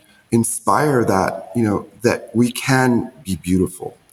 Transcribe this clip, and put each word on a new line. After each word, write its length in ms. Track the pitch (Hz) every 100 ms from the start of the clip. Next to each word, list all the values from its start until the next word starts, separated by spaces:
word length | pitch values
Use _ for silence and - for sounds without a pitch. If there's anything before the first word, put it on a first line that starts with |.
| _ _ -
inspire 720 | 117 113 - - 104 151 127
that, 460 | 110 95 87 - - 120
you 60 |
know, 240 | 107 98 - -
that 280 | 120 82 -
we 180 | 110 120
can 580 | - - 131 127 117 101 -
be 120 | 92 90
beautiful. 600 | 90 92 85 - - - _